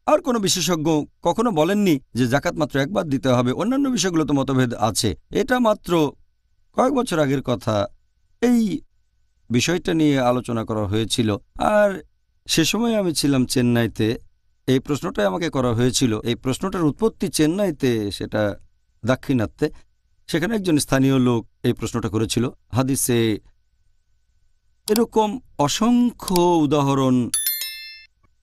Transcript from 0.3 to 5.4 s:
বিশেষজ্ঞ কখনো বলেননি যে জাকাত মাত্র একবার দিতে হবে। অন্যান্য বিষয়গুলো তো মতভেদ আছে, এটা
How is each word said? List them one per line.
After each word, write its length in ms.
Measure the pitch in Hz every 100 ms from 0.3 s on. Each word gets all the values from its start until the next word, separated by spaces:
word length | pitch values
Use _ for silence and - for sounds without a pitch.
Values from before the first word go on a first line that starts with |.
| 233
বিশেষজ্ঞ 680 | 190 180 165 170 151 151 131 _
কখনো 300 | 170 175 240
বলেননি 480 | 160 160 208 202 139 -
যে 140 | 113 123
জাকাত 260 | 139 175
মাত্র 260 | 165 151 139
একবার 260 | 147 202 170
দিতে 240 | 135 135
হবে। 220 | 123 123
অন্যান্য 380 | 127 202 269 277
বিষয়গুলো 360 | 240 185 165 151
তো 80 |
মতভেদ 400 | 139 135 131 127
আছে, 420 | 117 110 95 110 - -
এটা 300 | -